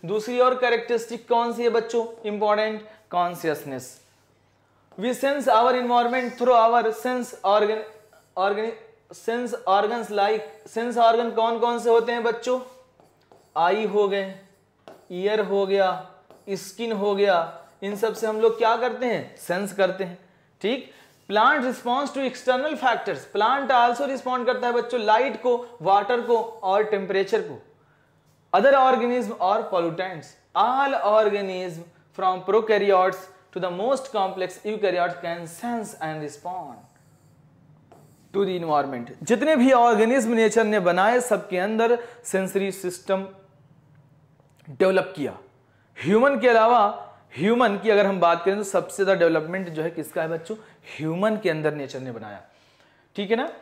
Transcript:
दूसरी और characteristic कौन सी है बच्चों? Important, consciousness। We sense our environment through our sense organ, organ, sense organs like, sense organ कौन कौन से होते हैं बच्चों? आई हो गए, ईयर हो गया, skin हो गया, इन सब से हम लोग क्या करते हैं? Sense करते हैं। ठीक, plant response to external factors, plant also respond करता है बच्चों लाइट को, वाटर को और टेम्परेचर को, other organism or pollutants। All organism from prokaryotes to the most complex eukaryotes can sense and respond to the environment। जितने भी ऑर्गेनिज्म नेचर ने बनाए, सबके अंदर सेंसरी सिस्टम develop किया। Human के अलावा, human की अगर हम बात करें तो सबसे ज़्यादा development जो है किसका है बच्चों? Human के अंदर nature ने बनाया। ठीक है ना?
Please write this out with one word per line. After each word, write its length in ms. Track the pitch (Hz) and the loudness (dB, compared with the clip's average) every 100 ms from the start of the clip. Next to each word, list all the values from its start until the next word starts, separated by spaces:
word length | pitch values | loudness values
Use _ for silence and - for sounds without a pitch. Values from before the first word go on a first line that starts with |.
दूसरी 340 | 165 214 214 247 | -4 -6 -4 2
और 140 | 247 254 | 2 4
characteristic 680 | 247 233 233 233 226 233 - | 0 0 0 -4 -4 -12 0
कौन 240 | 233 240 | 0 0
सी 100 | 226 | 0
है 60 | 240 | 0
बच्चों? 340 | 226 226 240 226 - 214 | 0 0 -2 -4 -8 -8
Important, 540 | 208 208 208 214 214 208 - _ | -2 0 2 0 -4 -12 -20 _
consciousness। 800 | 175 175 175 165 151 143 131 127 - _ _ _ _ _ _ _ _ _ - | -2 -2 -2 -4 -4 -6 -10 -12 -20 _ _ _ _ _ _ _ _ _ -8
We 140 | 220 | -4
sense 340 | 247 269 285 262 | -2 -2 0 2
our 240 | 220 240 | 4 4
environment 640 | 254 240 240 240 254 247 240 | 2 2 2 2 0 -4 -2
through 160 | 240 | 4
our 380 | 247 226 233 226 | 6 6 4 2
sense 400 | 220 247 254 240 - 196 | -2 -4 -4 -6 -6 0
organ, 360 | 208 208 214 214 - _ _ _ - | 2 2 -2 -6 -16 _ _ _ -4
organ, 340 | 190 208 226 226 - _ _ | -2 -2 -6 -8 -16 _ _
sense 400 | 175 - 233 240 233 - | -12 -6 -4 -4 -6 0
organs 420 | 196 208 233 202 | 0 2 -4 -6
like, 340 | 208 202 220 214 - - | -2 0 -2 -6 -16 -12
sense 300 | - 240 233 | -6 -4 2
organ 320 | 226 233 233 | 4 4 0
कौन 280 | 214 226 233 | 0 -2 0
कौन 200 | 240 240 | -2 0
से 120 | 220 | 2
होते 220 | 233 233 | 2 2
हैं 100 | 240 | -2
बच्चों? 360 | 233 226 - 254 247 - _ _ _ _ _ _ _ - | -2 -4 -2 -4 -4 -20 _ _ _ _ _ _ _ 0
आई 280 | 170 202 214 | 2 2 0
हो 200 | 202 202 | 0 2
गए, 260 | 196 190 190 - _ _ _ - - _ | 0 -4 -10 -20 _ _ _ -20 -20 _
ईयर 280 | 180 190 214 | -4 -2 0
हो 240 | 196 196 196 | 0 0 0
गया, 240 | 196 190 180 - - _ - - | 2 2 0 -8 -20 _ -20 -12
skin 420 | 196 - - 233 | -10 -10 -10 -6
हो 200 | 214 208 | -2 -2
गया, 220 | 196 202 180 165 - - _ | 0 2 2 0 -8 -20 _
इन 140 | 196 202 | -10 -2
सब 180 | 220 | -2
से 120 | - 220 | -2 -4
हम 140 | 214 | 2
लोग 180 | 226 220 | 2 2
क्या 180 | 220 233 | 0 2
करते 300 | 247 220 247 | -2 -4 -4
हैं? 300 | 196 127 - | -4 -6 -16
Sense 340 | - 175 202 | -6 -4 -4
करते 300 | 196 185 180 | 0 0 0
हैं। 140 | 185 180 _ _ _ _ | -8 -10 _ _ _ _
ठीक, 280 | 196 254 - - _ _ _ | -4 -4 -6 -20 _ _ _
plant 400 | 202 240 294 254 | 2 4 4 -2
response 480 | 240 240 247 285 - | -6 -4 -2 -2 -4
to 100 | 269 | -6
external 500 | 247 - 254 294 277 254 | -6 -2 0 0 -2 -2
factors, 420 | 226 202 151 - - | -2 -4 -8 -8 -2
plant 400 | 214 269 262 254 | 0 0 2 4
also 260 | 240 240 277 | 4 2 -4
respond 380 | 269 254 247 240 | -4 -4 -4 -2
करता 200 | 247 240 | -2 0
है 60 | |
बच्चों 280 | 240 233 247 | -2 -2 -4
लाइट 400 | 214 220 262 214 | 2 2 2 -2
को, 140 | 247 240 240 - | -2 -2 -2 -6
वाटर 380 | 160 196 202 240 | 2 2 2 -2
को 220 | 233 233 - - | 2 0 0 -6
और 220 | 190 196 | 0 0
टेम्परेचर 580 | 214 202 190 190 190 220 | 2 -2 -2 -2 0 -2
को, 200 | 180 131 - _ _ _ _ _ _ _ _ | -4 -12 -18 _ _ _ _ _ _ _ _
other 200 | 180 240 | 2 6
organism 680 | 277 262 247 240 247 214 226 180 | 6 6 4 0 -2 -4 -4 -2
or 100 | 214 214 | 0 -2
pollutants। 580 | 185 170 165 185 175 - _ _ 170 | -2 -2 -4 -8 -8 -16 _ _ 0
All 380 | 214 262 277 269 202 | 0 2 0 0 2
organism 760 | 214 214 202 196 185 185 165 170 _ _ - | 4 4 0 -4 -6 -8 -10 -16 _ _ -4
from 240 | 185 185 | -2 -2
prokaryotes 800 | 185 208 220 214 202 190 185 190 - - _ | 2 2 4 2 4 4 4 0 -12 -20 _
to 80 | - | -6
the 100 | 180 | -6
most 400 | 175 220 269 262 | -4 -2 -2 -2
complex 460 | 214 190 185 185 180 | -4 -4 -4 -8 -6
eukaryotes 520 | 208 214 190 175 175 175 | -8 -2 -2 0 -2 -4
can 240 | 175 170 170 | -8 -10 -12
sense 460 | - 240 233 208 - | -12 -8 -6 -8 -10
and 220 | 156 156 | -8 -8
respond 540 | 151 147 180 185 151 113 - _ _ _ _ _ _ _ _ _ _ - _ _ _ | -10 -12 -12 -10 -12 -18 -20 _ _ _ _ _ _ _ _ _ _ -20 _ _ _
to 100 | 196 196 | -2 -2
the 80 | 180 | -2
environment। 500 | 165 147 139 131 120 - | 0 0 0 -6 -10 -14
जितने 340 | 151 220 285 311 | -2 0 2 4
भी 160 | 247 | 6
ऑर्गेनिज्म 640 | 254 240 220 226 269 220 | 6 6 4 4 2 2
नेचर 300 | 233 220 220 | 2 4 4
ने 160 | 220 214 | 2 2
बनाए, 400 | 175 175 196 247 | 2 4 4 2
सबके 380 | 247 202 - 185 | 2 -2 -2 -4
अंदर 400 | 190 220 226 240 240 - | -2 0 2 0 -2 -16
सेंसरी 460 | - 196 190 196 196 | -4 -2 -2 -2 -4
सिस्टम 540 | 190 185 180 - 190 190 - _ _ _ _ _ _ _ _ _ _ _ _ - | -4 -8 -10 -4 -4 -4 -16 _ _ _ _ _ _ _ _ _ _ _ _ -20
develop 420 | 131 190 185 185 - | 0 2 2 0 -6
किया। 200 | 131 - - _ _ _ _ - | -8 -8 -20 _ _ _ _ -10
Human 400 | 151 214 269 277 | 2 4 4 4
के 80 | 247 | 4
अलावा, 320 | 226 220 240 208 - - - _ - | 6 6 6 4 0 -12 -20 _ -4
human 400 | 180 233 240 202 | 0 4 2 2
की 80 | 214 | 2
अगर 160 | 202 196 | 4 4
हम 140 | 196 | 2
बात 240 | 170 170 | 2 2
करें 120 | 180 202 | 0 -2
तो 60 | |
सबसे 400 | 202 185 160 - | -2 -4 -4 -2
ज़्यादा 140 | 190 190 | 2 4
development 480 | 170 160 156 185 185 | 4 2 -2 -8 -8
जो 140 | 160 | -6
है 80 | 160 | -6
किसका 320 | 165 147 - | -6 -8 -6
है 60 | 160 | -4
बच्चों? 280 | 165 165 220 - _ - | -6 -8 -14 -14 _ -20
Human 460 | - 156 165 208 214 | -8 -6 -2 0 0
के 80 | 196 | -2
अंदर 240 | 156 151 | -2 -2
nature 260 | 151 135 135 | -4 -10 -10
ने 120 | 131 | -12
बनाया। 280 | 113 107 101 - _ _ _ _ _ _ - | -12 -14 -16 -20 _ _ _ _ _ _ -10
ठीक 140 | 196 | -2
है 60 | 226 | 0
ना? 120 | 302 - | 0 -8